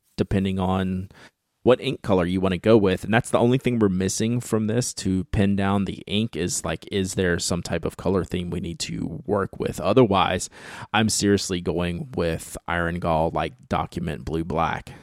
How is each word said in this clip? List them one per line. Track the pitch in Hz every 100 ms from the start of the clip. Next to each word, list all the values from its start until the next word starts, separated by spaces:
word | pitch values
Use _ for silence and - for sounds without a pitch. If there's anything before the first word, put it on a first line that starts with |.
| _ -
depending | - 98 95 95
on | 92 92 95 92 95 - - _ _ _
what | 110 127
ink | 120 -
color | - 95 87
you | 92
wanna | 92 90
go | 107 110
with. | 98 92
And | -
that's | 113 -
the | 107
only | 120 131
thing | 127 120
we're | 104
missing | 92 95 - 113 123
from | - 110 107
this | 113 120
to | - 98 95
pin | 90 - 101 98
down | 98 101
the | 95 - -
ink | 101 113
is, | - 87 -
like, | 82 82 -
is | 101 95
there | 98 92 87
some | - 90
type | - 85
of | - -
color | 90 95
theme | 82 90 87
we | 82
need | 82 85
to | - - - -
work | - 101 - -
with? | - -
Otherwise, | 85 107 117 95 87 92 - - - - -
I'm | 107 110
seriously | - 101 101 - 90
going | 90 82 87 87 139 -
with | 85 80 - - -
Iron | 85 85 87
Gall, | 87 80 80
like, | 78 78 - -
document | 85 85 - 85 73
blue | - 82
black. | 82 80 80 - - -